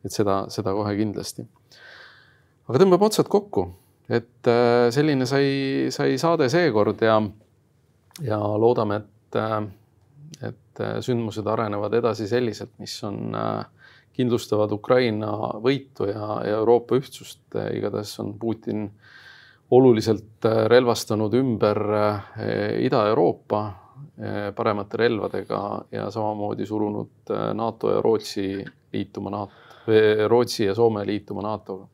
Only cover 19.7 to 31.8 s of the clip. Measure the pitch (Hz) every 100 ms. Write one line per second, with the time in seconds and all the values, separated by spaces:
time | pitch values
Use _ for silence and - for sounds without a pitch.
19.7 | 127 131 110 110 104 - _ 113 110 110
20.7 | 123 123 110 - 107 107 117 131 107 104
21.7 | 104 104 107 104 104 - 110 107 107 104
22.7 | 110 127 135 104 113 160 - _ 107 107
23.7 | 95 - 135 143 - 104 101 104 95 110
24.7 | 104 101 - 117 110 98 101 98 104 101
25.7 | 107 - 107 104 107 107 107 104 107 101
26.7 | 107 104 107 110 _ - 104 110 104 113
27.7 | 113 110 104 110 107 - - 98 98 95
28.7 | _ _ 107 98 - 98 101 101 - -
29.7 | - - 110 110 107 107 117 120 - 101
30.7 | 98 117 107 101 104 - 98 104 107 -
31.7 | 95